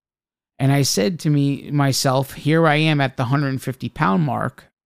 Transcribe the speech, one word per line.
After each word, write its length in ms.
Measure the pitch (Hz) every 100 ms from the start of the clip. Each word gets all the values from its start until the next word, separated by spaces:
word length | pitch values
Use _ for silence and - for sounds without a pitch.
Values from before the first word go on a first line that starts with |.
| _ _ _ _ _ -
And 140 | 135
I 100 | 143
said 360 | 131 - 202 165
to 100 | 156
me, 400 | 147 139 139 -
myself, 640 | 143 139 127 139 131 135
"Here 320 | - 143 160 165
I 100 | 147
am 240 | 156 147
at 160 | 131 -
the 100 | 120
hundred 340 | 139 139 135
fifty 260 | - - 123
pound 340 | - 165 190
mark, 440 | 143 113 117 - - _